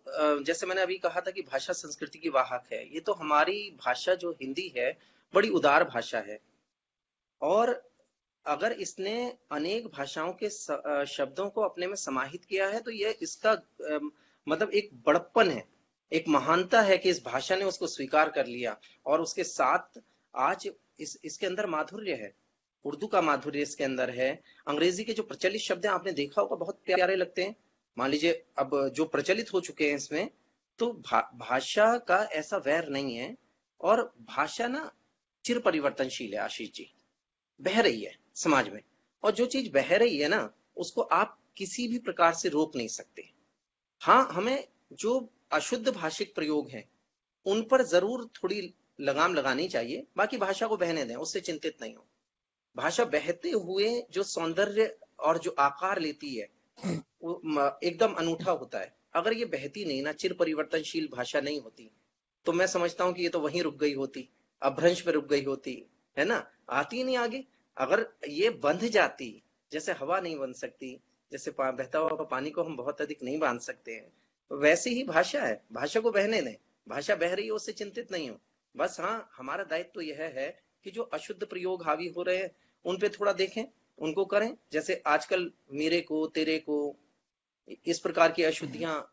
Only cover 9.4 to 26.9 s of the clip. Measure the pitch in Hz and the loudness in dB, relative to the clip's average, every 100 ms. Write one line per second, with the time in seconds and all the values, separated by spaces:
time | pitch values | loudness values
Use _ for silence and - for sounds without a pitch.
9.4 | - 151 160 226 220 139 139 160 165 - | -8 -4 -2 -4 -6 -8 -8 -4 -6 -4
10.4 | 214 - - 143 147 143 143 - 135 170 | -8 -6 -6 -4 -2 -2 -2 -2 -4 -2
11.4 | 202 226 190 175 180 202 151 131 139 175 | -4 0 -2 -2 -6 -4 -4 -2 -4 -8
12.4 | - 190 196 220 233 220 214 220 160 - | -4 0 0 -2 -6 -4 -2 -2 -8 0
13.4 | 220 214 - - 151 151 151 - _ _ | 2 2 -2 -10 -4 -4 -4 -12 _ _
14.4 | 143 156 208 202 208 123 147 170 - 226 | -2 0 2 0 -2 0 4 4 4 4
15.4 | 190 117 - _ _ _ - 160 160 143 | 6 4 -6 _ _ _ -2 0 4 4
16.4 | 139 170 180 226 202 185 185 165 123 131 | 6 4 6 6 8 6 4 2 -2 -4
17.4 | - 190 196 - 160 - 135 151 156 147 | 0 0 0 -2 -4 -4 2 4 4 2
18.4 | 123 120 117 104 - _ 139 156 156 - | -2 -2 -6 -6 -14 _ 0 0 0 -4
19.4 | 170 - 131 180 - - _ _ _ 127 | -4 2 4 2 -2 -20 _ _ _ 0
20.4 | 139 190 202 - _ - 151 - 156 - | 0 0 -6 -12 _ -14 -14 -12 -12 -4
21.4 | 190 185 208 156 156 208 202 127 101 - | -4 -2 -2 -2 -4 -6 -6 -6 -8 -16
22.4 | _ _ _ _ 143 147 208 190 160 135 | _ _ _ _ -10 -6 2 4 4 2
23.4 | 147 139 143 - 135 127 123 123 131 160 | 0 -4 -4 -2 -2 0 -2 0 -2 -2
24.4 | _ _ - 147 175 185 220 220 - 139 | _ _ -4 2 2 2 -4 -4 -4 0
25.4 | 185 208 - 180 202 185 190 143 143 208 | 0 0 -2 0 0 0 -2 -4 -2 0
26.4 | 202 - 190 - - | 0 0 -6 -6 0